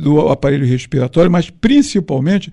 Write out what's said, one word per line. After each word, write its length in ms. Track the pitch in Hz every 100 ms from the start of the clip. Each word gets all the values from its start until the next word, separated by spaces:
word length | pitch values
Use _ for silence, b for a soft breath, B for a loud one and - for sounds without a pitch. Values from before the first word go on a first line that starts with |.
do 260 | 147 151 151
aparelho 380 | 139 139 139 131
respiratório, 680 | 127 - 139 123 160 180
mas 180 | 175 165
principalmente 1000 | - 226 285 277 202 156 135 147 196 170